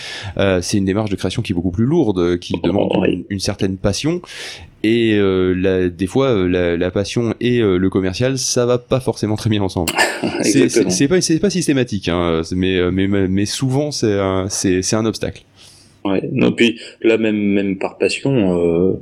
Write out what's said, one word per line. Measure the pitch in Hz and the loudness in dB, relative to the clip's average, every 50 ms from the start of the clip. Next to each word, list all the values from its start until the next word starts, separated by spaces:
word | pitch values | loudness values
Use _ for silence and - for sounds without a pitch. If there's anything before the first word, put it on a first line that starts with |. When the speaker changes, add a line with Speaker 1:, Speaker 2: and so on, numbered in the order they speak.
| - - - - - 101 - - | -14 -14 -12 -12 -12 -8 -4 0
Speaker 1:
Euh, | 95 98 92 90 | 0 2 2 0
c'est | 87 - - 104 | 0 0 0 0
une | 98 | 2
démarche | 95 95 104 110 107 | 2 0 0 0 -2
de | 95 | -4
création | - - 95 - - | -4 -4 -4 -4 -4
qui | - - 101 | -4 -2 -2
est | |
beaucoup | 85 82 95 | -2 -2 -2
plus | 87 92 113 | 0 0 0
lourde, | 127 156 175 147 107 101 92 85 87 87 90 | 2 2 2 2 2 2 2 2 2 0 0
qui | - - 92 85 | -2 -4 -4 -2
Speaker 2:
Oh, | 87 87 | -2 0
Speaker 1:
demande | 90 101 98 87 - - | 0 0 0 0 0 0
Speaker 2:
ouais. | 95 - - | 2 0 0
Speaker 1:
une, | 90 - - | -2 -4 -6
une | 101 98 | -8 -6
certaine | - - 104 - 107 95 95 95 | -4 -4 -4 -2 -2 -4 -2 -2
passion. | - 107 98 - - 147 170 180 - - - - - - - - - - - - - | -2 -2 -2 -2 -2 -2 -4 -4 -6 -10 -16 -14 -14 -14 -14 -16 -18 -20 -8 -2 0
Et, | 107 113 120 117 113 107 | 2 2 4 4 4 4
euh, | 104 101 98 95 92 92 92 92 92 | 4 4 2 2 2 2 2 2 2
la, | 92 95 95 92 92 90 | 2 2 2 2 0 0
des | 87 82 95 | -2 -2 -4
fois, | 90 - 131 135 135 | -2 0 0 2 2
euh, | 120 101 92 90 | 2 2 2 2
la, | 90 90 90 85 85 85 | 2 2 2 2 0 0
la | 90 90 | 0 0
passion | - 104 101 - - 123 117 113 - - | 0 -2 -2 -2 -2 -2 0 -2 -2 -2
et, | - 123 123 120 | 0 0 2 2
euh, | 113 101 92 90 | 2 2 2 2
le | 92 95 | 2 2
commercial, | - 104 95 92 92 95 123 131 135 131 | 2 0 0 -2 -2 -2 -2 -2 -2 -2
ça | 127 - - 127 123 120 | -4 -2 0 0 2 2
va | 123 123 | 2 0
pas | 123 - 135 131 | 0 -2 -2 -2
forcément | - - 113 - - 104 107 | 0 -2 -4 -2 -2 -2 -2
très | 107 - 107 | 0 0 0
bien | 107 107 101 | 0 0 0
ensemble. | 92 - 98 85 82 - - | -2 -2 -2 -2 -2 0 -2
Speaker 2:
<laughs> | - - - - - - - - | -2 -2 -2 -4 -4 -4 -2 -2
Speaker 1:
C'est, | - | 0
c'est, | 113 101 - | 2 4 4
Speaker 2:
Exactement. | - - - - 104 - | 4 4 4 2 0 2
Speaker 1:
c'est | 180 - 139 139 | 2 0 2 2
pas, | 180 185 | 2 2
c'est | 165 - 165 156 | 2 2 0 0
pas | - 202 | 0 0
systématique, | 160 185 156 - 147 135 123 120 110 98 - 92 | 0 0 0 0 0 0 0 -2 -4 -4 -2 -2
hein, | 82 87 87 87 82 80 82 - 92 | 0 0 0 0 0 0 -2 -2 -2
mais, | 90 92 92 95 90 | 0 0 2 2 2
euh, | 90 87 | 2 2
mais, | 87 95 95 98 | 2 2 0 2
mais | 101 98 98 90 95 95 101 | 2 2 0 2 0 0 0
souvent, | 104 - - - 131 127 135 151 151 | -2 -2 -2 -2 0 0 0 -2 -2
c'est | 135 - - 110 101 98 | -4 -2 0 0 0 2
un, | 98 95 95 95 92 92 | 0 0 0 0 -2 -4
c'est, | - - - 101 90 92 | -4 -2 0 2 2 2
c'est | 95 - - | 0 0 0
un | 110 113 | 0 0
obstacle. | 110 98 - - - - - - _ _ - - - - - - - _ _ - | 0 -2 -2 -4 -8 -8 -10 -16 _ _ -20 -20 -20 -20 -20 -20 -20 _ _ -4
Speaker 2:
Ouais. | 101 98 92 - 139 | -2 -2 -2 -2 -2
Non, | 139 123 120 120 | 0 2 2 2
puis | 113 - 117 117 - - - - - - | 4 4 2 2 0 -2 -10 -20 -8 -2
là, | - 113 113 110 | 2 2 2 2
même, | 110 110 107 107 | 2 0 0 0
même | 104 101 98 101 98 98 95 95 | 0 2 2 2 0 0 -2 -4
par | 117 110 - - | -4 -6 -4 -2
passion, | - 95 - - - 135 139 127 101 92 90 87 | -2 -2 -2 -2 -2 0 2 2 2 2 2 2
euh, | 87 87 85 85 92 95 98 98 | 2 2 2 2 2 2 0 -2